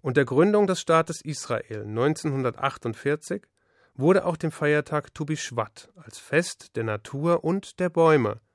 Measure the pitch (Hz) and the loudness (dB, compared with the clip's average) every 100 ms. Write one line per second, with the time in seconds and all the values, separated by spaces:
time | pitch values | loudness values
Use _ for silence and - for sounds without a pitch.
0 | 143 131 135 135 185 208 202 180 - 160 | 0 2 2 4 4 4 2 0 2 2
1 | 160 160 - 147 - 113 - 107 104 107 | 2 -6 -8 -10 -6 -6 -6 -10 -6 0
2 | 135 156 160 135 127 - 135 - 120 107 | 0 0 -2 -2 -4 -2 -6 -4 -10 -6
3 | 143 151 - 202 _ _ _ _ _ - | -4 -4 -6 -10 _ _ _ _ _ 0
4 | 143 190 180 165 160 - 147 151 143 151 | 4 4 2 -2 -6 -2 0 0 0 -6
5 | - - 151 156 - 117 107 - - - | -6 -10 -6 -6 -6 -6 -6 -8 -20 -20
6 | 113 - - 147 175 - - - 113 104 | -20 -20 -2 -2 -2 -8 -10 -6 -4 -6
7 | - 139 160 170 156 190 - - 180 170 | -8 -4 0 0 0 -4 -4 -6 -4 4
8 | 165 151 110 110 _ | 6 6 2 -4 _